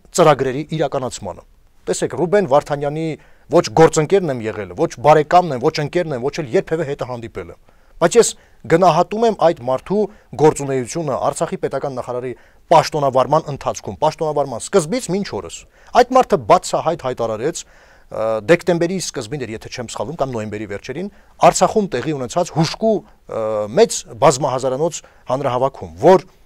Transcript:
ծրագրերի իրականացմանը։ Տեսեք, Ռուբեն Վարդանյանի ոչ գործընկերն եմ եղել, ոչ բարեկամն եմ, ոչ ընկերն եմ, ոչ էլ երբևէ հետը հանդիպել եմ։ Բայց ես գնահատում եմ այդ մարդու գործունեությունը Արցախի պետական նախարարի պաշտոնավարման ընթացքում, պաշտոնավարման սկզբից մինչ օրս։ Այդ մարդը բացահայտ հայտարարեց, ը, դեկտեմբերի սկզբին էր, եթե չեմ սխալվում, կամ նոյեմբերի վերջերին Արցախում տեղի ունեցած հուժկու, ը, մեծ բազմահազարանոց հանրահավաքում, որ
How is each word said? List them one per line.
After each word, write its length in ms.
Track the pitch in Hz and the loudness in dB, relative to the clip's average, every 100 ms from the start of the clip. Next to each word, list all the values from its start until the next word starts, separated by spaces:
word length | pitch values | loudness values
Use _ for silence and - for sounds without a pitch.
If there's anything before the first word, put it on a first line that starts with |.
| _ | _
ծրագրերի 580 | - 160 139 131 127 151 | 4 4 4 2 -4 -6
իրականացմանը։ 760 | 160 147 143 127 - 98 85 - _ _ _ - | -4 -2 -4 -6 -8 -12 -12 -16 _ _ _ -8
Տեսեք, 260 | 180 151 | -4 -4
Ռուբեն 340 | 117 170 202 175 | -2 0 0 4
Վարդանյանի 600 | 139 - 143 143 151 160 147 - _ - | 2 2 -4 -4 -4 -6 -8 -14 _ 0
ոչ 140 | 151 170 | 2 2
գործընկերն 680 | 110 160 165 151 196 175 | 6 6 6 2 2 2
եմ 80 | 127 | -4
եղել, 300 | 110 101 95 | -4 -6 -8
ոչ 180 | 87 165 - | -4 -4 0
բարեկամն 600 | 135 156 151 180 180 131 | 4 4 6 4 4 0
եմ, 60 | |
ոչ 120 | 139 156 | -2 -2
ընկերն 400 | 147 175 165 135 | -4 -2 -2 -4
եմ, 80 | |
ոչ 100 | 131 | -6
էլ 140 | 160 139 | -6 -2
երբևէ 400 | 135 190 160 143 | -2 -2 -4 -6
հետը 200 | 143 123 | -8 -8
հանդիպել 440 | 123 113 - 85 | -10 -12 -12 -14
եմ։ 60 | - _ _ _ - | -16 _ _ _ -2
Բայց 220 | 165 233 | 2 4
ես 140 | - - _ _ 117 | 4 0 _ _ 0
գնահատում 600 | 165 185 156 175 208 233 | 4 4 4 2 2 0
եմ 120 | 208 | 2
այդ 240 | 165 170 | 0 0
մարդու 400 | 120 131 - 202 202 - _ | -2 -4 -2 -2 -2 -6 _
գործունեությունը 840 | 120 151 143 139 135 120 165 156 113 | 2 2 4 -2 -4 -4 -6 -4 -2
Արցախի 400 | 127 143 165 190 | -2 -2 -6 -4
պետական 380 | 147 139 143 127 | -6 -6 -8 -8
նախարարի 360 | 117 123 127 117 _ _ - | -8 -8 -8 -12 _ _ 2
պաշտոնավարման 760 | 165 139 156 139 127 127 156 156 | 4 4 0 0 2 4 2 0
ընթացքում, 500 | 139 127 110 - 98 | -8 -6 -6 -8 -2
պաշտոնավարման 680 | 151 - 160 151 139 113 | -2 0 -4 -2 -2 -4
սկզբից 440 | - 202 151 247 240 | 0 0 0 -4 -4
մինչ 200 | 185 196 | -4 -4
օրս։ 300 | 104 82 - - _ - | -8 -10 -16 -20 _ -2
Այդ 200 | 214 254 | 2 4
մարդը 260 | 254 254 190 | 4 4 2
բացահայտ 680 | 104 180 - 160 135 165 131 | 4 2 2 -4 -2 -4 -4
հայտարարեց, 540 | 127 117 107 135 165 | -4 -4 -2 -4 -6
ը, 640 | - _ _ _ - - 110 110 | -12 _ _ _ -14 -6 -2 -2
դեկտեմբերի 560 | 104 175 - 170 170 190 | 2 2 2 -2 -2 -4
սկզբին 460 | - - 110 143 | -8 -10 -10 -10
էր, 100 | 117 | -10
եթե 180 | 110 - | -12 -12
չեմ 180 | - 113 | -14 -12
սխալվում, 300 | - 107 165 | -10 -8 -6
կամ 140 | 135 120 | -6 -6
նոյեմբերի 320 | 107 104 107 | -8 -8 -8
վերջերին 440 | 98 - 131 196 - _ - | -10 -10 -10 -10 -12 _ 4
Արցախում 480 | 160 175 180 220 196 | 4 6 2 2 -2
տեղի 260 | 127 156 | -2 -4
ունեցած 380 | 127 123 175 170 | -6 -4 -2 -2
հուժկու, 400 | 147 160 - 226 | 0 -2 0 0
ը, 480 | 202 - _ - - 110 107 104 | 0 -4 _ -12 -6 -4 -2 -2
մեծ 320 | 135 233 - - | 2 2 0 -10
բազմահազարանոց 880 | 120 139 135 147 127 131 131 165 160 - _ | 2 2 4 -2 -2 -2 -2 -4 -6 -18 _
հանրահավաքում, 680 | - 131 143 123 135 - 90 80 | -6 -4 -2 0 -2 -4 -16 2
որ 320 | 139 185 - _ | 6 6 2 _